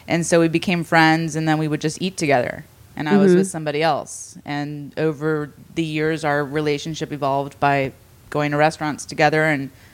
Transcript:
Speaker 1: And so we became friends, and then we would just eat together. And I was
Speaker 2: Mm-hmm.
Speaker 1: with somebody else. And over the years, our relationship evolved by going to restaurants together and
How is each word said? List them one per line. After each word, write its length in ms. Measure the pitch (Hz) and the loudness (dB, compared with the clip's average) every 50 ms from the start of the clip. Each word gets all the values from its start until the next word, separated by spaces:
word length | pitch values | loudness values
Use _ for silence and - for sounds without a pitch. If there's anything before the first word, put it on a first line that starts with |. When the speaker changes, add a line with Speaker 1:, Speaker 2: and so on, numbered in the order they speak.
| - - | -6 -2
Speaker 1:
And 180 | - 170 160 | -2 -2 0
so 140 | - 175 170 | 2 4 4
we 80 | 165 165 | 4 4
became 360 | 156 170 - 202 175 170 156 | 2 0 0 0 -2 -2 -2
friends, 520 | - 170 165 160 160 160 165 165 160 151 | 2 4 4 6 6 4 2 0 -2 -4
and 120 | 160 160 156 | -2 0 0
then 100 | 151 156 | 2 0
we 100 | 156 151 | 0 -2
would 140 | 151 151 | -2 -2
just 200 | - 156 - - | -2 -4 -4 -4
eat 140 | 170 190 190 | -6 -6 -4
together. 480 | - 170 143 135 127 117 - - - - - - _ - - - | -2 0 2 2 2 2 -2 -6 -10 -14 -18 -20 _ -20 -16 -12
And 140 | - 151 - | -6 0 2
I 80 | 196 196 | 4 4
was 140 | 196 190 | 6 6
Speaker 2:
Mm-hmm. 80 | 180 185 | 6 4
Speaker 1:
with 80 | 196 190 | 2 0
somebody 340 | - 160 156 151 143 147 | -4 -6 -6 -4 -2 0
else. 560 | 160 165 143 120 - - - - - - - - - | 2 2 0 0 -4 -8 -12 -16 -16 -18 -20 -16 -12
And 520 | - 147 147 147 147 147 147 143 135 - - | -8 -6 -6 -6 -6 -8 -10 -12 -10 -6 -2
over 540 | 156 160 151 135 151 156 156 151 147 151 - - - - - | -2 -2 -2 -2 -2 -2 -2 -2 -4 -8 -12 -18 -20 -8 -6
the 80 | 165 165 | -4 -4
years, 400 | 156 156 151 151 156 160 147 160 | -2 -2 -2 -2 -2 -2 -2 0
our 200 | 147 143 143 147 | 0 0 0 0
relationship 640 | 131 143 156 151 151 147 139 - 160 156 - 156 135 | -2 -2 -2 0 0 -2 -2 -4 -8 -8 -8 -8 -8
evolved 480 | 151 139 143 135 139 139 139 143 - - | -6 -4 -2 -2 0 -2 -2 -4 -4 -2
by 320 | 147 143 139 139 135 127 - - - _ - - - - | 0 2 2 2 0 -2 -6 -12 -20 _ -20 -20 -16 -6
going 220 | - 147 147 147 | -4 -2 -2 0
to 60 | 147 147 | 2 2
restaurants 480 | 151 160 - - 160 151 135 - - | 2 2 2 -2 -4 -6 -6 -6 -10
together 400 | - 147 156 156 151 156 156 156 | -10 -2 0 2 2 4 2 2
and 240 | 160 151 135 135 131 - - - - | 2 0 -2 -4 -8 -12 -18 -20 -20